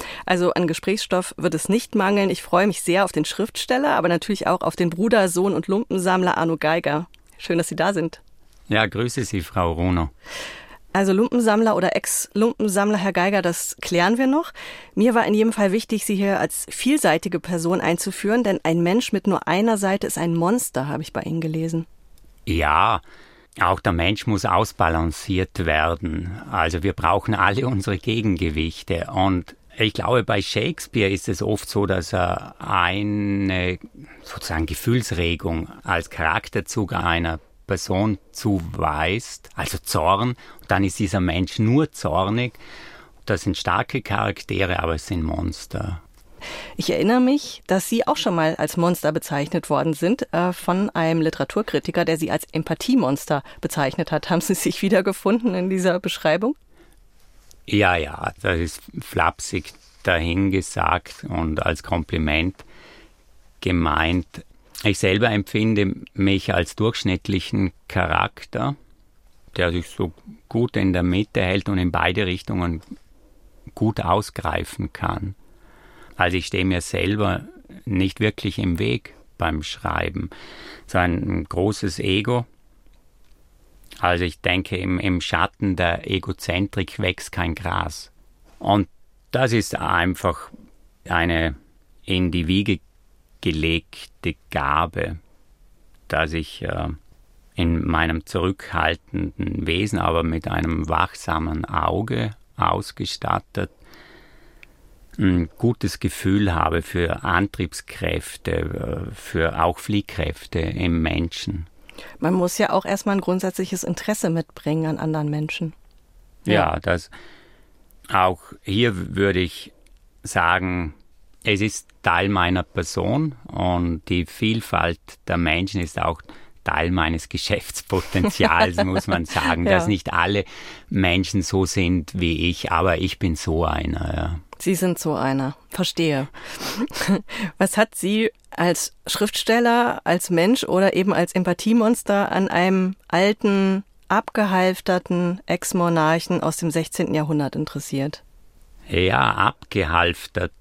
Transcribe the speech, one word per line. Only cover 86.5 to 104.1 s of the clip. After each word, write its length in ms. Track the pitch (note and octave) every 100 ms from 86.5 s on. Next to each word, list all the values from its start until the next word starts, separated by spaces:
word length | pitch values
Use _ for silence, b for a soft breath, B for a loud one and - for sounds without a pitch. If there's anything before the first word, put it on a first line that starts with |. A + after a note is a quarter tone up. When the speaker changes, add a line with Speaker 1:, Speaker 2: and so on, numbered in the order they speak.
| F2 G2+ - F#2 -
Speaker 2:
wächst 320 | F#2 - -
kein 240 | - F2 D#2+
Gras. 560 | F2+ F2+ E2+ - - _ - _ - -
Und 280 | - G#2 F#2 - - _ _
das 220 | B2+ C3
ist 220 | A2+ - -
einfach 720 | E2+ F2 F2+ F2+ F#2 E2 - - - - - _ -
eine 480 | E2+ E2+ E2 D#2+ - _ _ _ -
in 280 | - F#2 F2+
die 160 | F2 E2
Wiege 320 | F#2+ G#2 F#2+ _ _ _ _ _ -
gelegte 920 | - D#2 E2 E2 - - - - E2+ - -
Gabe, 640 | - C#2 D2+ E2+ E2 D#2+ E2+ - _ _ _ - _ - - -
dass 260 | D2+ D#2+
ich, 280 | E2 D#2 -
äh, 280 | - E2+ D#2 D2+ - - - _ - -
in 300 | E2+ E2 -
meinem 400 | D#2+ E2 E2 -
zurückhaltenden 1400 | F#2 F#2 G2+ - E2+ D#2+ - _ F2 F2+ - F2 - D#2+
Wesen, 320 | E2+ G#2 F#2
aber 240 | E2+ E2
mit 240 | E2 E2 -
einem 400 | E2+ E2 E2 D#2+
wachsamen 800 | D#2+ E2+ - - D#2+ D#2+ D#2+ -
Auge 640 | D#2+ D#2+ E2+ A2+ A#2 A2+ - - -
ausgestattet, 1160 | - F#2 - - G2 - - - - - F#2 _ B B B